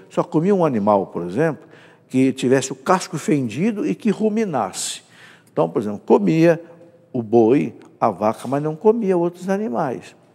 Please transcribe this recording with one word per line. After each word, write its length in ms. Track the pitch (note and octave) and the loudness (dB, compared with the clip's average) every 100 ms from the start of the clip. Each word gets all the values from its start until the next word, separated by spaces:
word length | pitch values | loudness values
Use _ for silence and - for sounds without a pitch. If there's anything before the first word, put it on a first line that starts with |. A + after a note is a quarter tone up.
| - | -6
só 120 | - | -6
comia 320 | - D#3 F3+ | -2 0 2
um 100 | G3 | 2
animal, 420 | D#3+ A2+ G#2 G2+ F2 | 2 2 2 2 2
por 180 | F2+ | -6
exemplo, 420 | F2 G#2+ E3 C3+ - - - _ _ | -6 -2 -2 -4 -14 -20 -20 _ _
que 240 | B2+ C3 | 0 0
tivesse 360 | C3 B2 C3+ - | 0 0 0 0
o 60 | - | -6
casco 420 | - F3+ - E3 | 0 0 0 -6
fendido 640 | - D3 A#2+ A#2 G#3+ G3+ | -2 -2 -2 -2 -4 -2
e 100 | - | -4
que 160 | F3+ A3 | -2 -2
ruminasse. 920 | - G#3+ G#3+ G#3 C3 F#2+ - - - - - - - _ | 0 0 0 -2 -2 -4 -6 -10 -10 -18 -20 -20 -20 _
Então, 180 | - E3 | -4 -2
por 120 | C#3+ | -2
exemplo, 220 | G#3 G3+ | -4 -6
comia 580 | - A3+ G3 D#3+ E3+ E3 - - - _ _ | 2 2 4 4 4 2 -4 -20 -20 _ _
o 100 | B2 | -8
boi, 520 | A2 A#2 A2 D3 C3+ - - _ | 2 4 6 4 0 -8 -20 _
a 120 | A#2 | -2
vaca, 360 | F#2 G#2+ - B2 | 0 -2 -2 -4
mas 160 | C#3 | -4
não 140 | D3+ D#3+ | -4 0
comia 400 | G#3+ A#3 F#3+ F3+ | 2 2 0 0
outros 320 | E3+ E3+ F#3 | 0 -4 -4
animais 640 | G3 A3+ A3+ D3 A2+ - - _ | -4 -4 -4 -4 -6 -12 -20 _